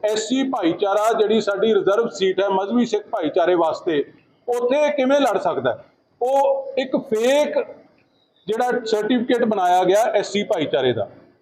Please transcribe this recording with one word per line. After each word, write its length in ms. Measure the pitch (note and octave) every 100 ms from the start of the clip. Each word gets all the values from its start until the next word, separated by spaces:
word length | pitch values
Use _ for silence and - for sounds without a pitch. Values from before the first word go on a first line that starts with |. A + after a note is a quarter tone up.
ਐਸ 240 | G#3+ G#3+ -
ਸੀ 140 | C4
ਭਾਈਚਾਰਾ, 720 | C4+ B3 E3+ - G3 G#3 G#3+
ਜਿਹੜੀ 280 | A3+ G#3 A3
ਸਾਡੀ 340 | F3+ G3 A3+
ਰਿਜ਼ਰਵ 340 | G#3 F#3+ G3+ A3+
ਸੀਟ 320 | - F#3+ F#3
ਹੈ 80 | G3
ਮਜ਼੍ਹਬੀ 380 | F#3+ G3+ A#3 A#3
ਸਿੱਖ 180 | G#3 -
ਭਾਈਚਾਰੇ 480 | A3 D#3 F#3 E3+
ਵਾਸਤੇ, 500 | F3+ D#3+ D#3 - D3+ C#3 - _ _ -
ਉੱਥੇ 400 | A#3+ A#3+ C#4 D4 D4
ਕਿਵੇਂ 240 | B3+ C#4
ਲੜ 180 | C4+ F#3+
ਸਕਦਾ 340 | F3+ C#3+ B2
ਹੈ? 120 | G#2+ - _ _ _
ਉਹ 540 | A#3+ C4+ C#4 C#4 - -
ਇੱਕ 180 | C4 C#4 -
ਫੇਕ 480 | G#3+ A#3+ C#4+ D4 D4 A#3 - - _ _ _ _ _ -
ਜਿਹੜਾ 340 | A3 B3 B3
ਸਰਟੀਫਿਕੇਟ 600 | A#3 G#3+ G#3 B3 B3 A#3+
ਬਣਾਇਆ 380 | A#3+ G#3 F3+ F3+
ਗਿਆ 180 | F#3 G3+ A#3
ਐਸ 180 | G#3 G3
ਸੀ 100 | G3
ਭਾਈਚਾਰੇ 480 | G3+ G3 D3 D3 C3
ਦਾ 160 | A2+ G2 - - _